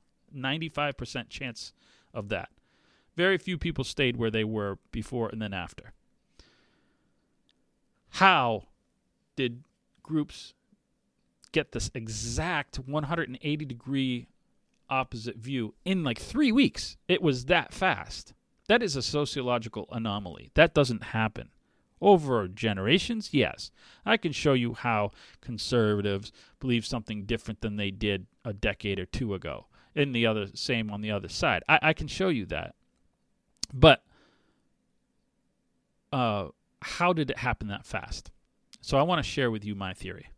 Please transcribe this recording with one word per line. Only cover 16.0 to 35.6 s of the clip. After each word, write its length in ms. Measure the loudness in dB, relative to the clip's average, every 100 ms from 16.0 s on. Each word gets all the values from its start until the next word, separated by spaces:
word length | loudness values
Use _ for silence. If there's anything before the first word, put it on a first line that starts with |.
like, 140 | 0 -4
three 340 | -4 2 4
weeks? 460 | 4 4 0 -10 -8 0
It 140 | 2
was 240 | 2 0 2
that 260 | 0 0
fast. 600 | 0 0 0 -6 -14 -16 -20 _ _ 2
That 140 | 4
is 140 | 4 -2
a 60 |
sociological 880 | -2 0 -2 -2 0 0 -2 -8 -6
anomaly. 600 | -4 -2 -4 -6 -12 0
That 220 | 6 6
doesn't 300 | 6 4 0
happen. 440 | -2 -2 -2 -4 -14 _ _ _ _ _
Over 460 | 8 8 6 0 0
generations, 840 | 0 0 2 2 2 2 -6 0
yes. 380 | 2 2 0 -12 -16 -20 -8
I 140 | 0 2
can 140 | 0
show 200 | 0 2
you 220 | 2 0
how 380 | -2 0 0 0 -6 -20 -18
conservatives 920 | -12 -8 0 2 4 2 0 -2 -6 -18 -20 _
believe 240 | 0 0
something 400 | 0 -6 -6 -8
different 380 | -4 -4 -4 -6
than 140 | -6 -4
they 140 | -4
did 360 | -2 0 0 -4 _
a 80 | -10
decade 460 | -2 -2 -2 -4 -4
or 80 | -4
two 260 | -4 -4
ago. 360 | -4 -6 -10 -14 _ _
And 200 | -2 0
the 120 | 2 2
other, 220 | 2 -4
same 380 | -6 -2 -2 -2
on 100 | -4
the 120 | -2
other 180 | -4 -4
side. 320 | -2 0 2 4
I, 120 | 4
I 120 | 4
can 140 | 0 -4
show 200 | -2 0
you 160 | 0 -2
that. 280 | -6 -6 -14 _ _ _ _ _ _ _ _ -12
But, 320 | 8 8 8 _ _ _ _ _ _ _ _ _ _ _ _ _ _ _ _